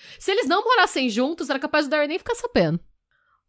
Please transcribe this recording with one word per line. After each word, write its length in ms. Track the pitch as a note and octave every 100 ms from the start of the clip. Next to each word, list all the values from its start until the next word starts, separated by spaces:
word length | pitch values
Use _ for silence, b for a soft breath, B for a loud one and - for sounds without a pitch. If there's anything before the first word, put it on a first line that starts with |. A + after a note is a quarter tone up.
| B B
se 140 | -
eles 160 | A4 C4+
não 160 | F#4+
morassem 460 | A4 A#4+ F4 D4 B3+
juntos, 400 | G#3 C4+ - C#4+
era 100 | C4+
capaz 260 | D4 D4+ C4
do 40 |
Darren 180 | D4+ D4
nem 100 | F4+
ficar 160 | - A#4
sabendo. 440 | A#4+ A3 D#3+ E3+ - _ _ _ _ _